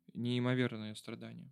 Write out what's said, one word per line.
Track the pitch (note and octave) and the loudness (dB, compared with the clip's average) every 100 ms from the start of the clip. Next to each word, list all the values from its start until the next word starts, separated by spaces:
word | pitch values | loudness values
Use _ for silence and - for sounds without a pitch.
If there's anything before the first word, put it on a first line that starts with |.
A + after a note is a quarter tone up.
| _ | _
неимоверные | - A#2 B2 B2 B2+ B2 A2 G#2+ G#2+ | -4 0 4 4 4 4 2 -8 -8
страдания. | - A#2 A2+ A#2 - | -10 -10 -10 -12 -14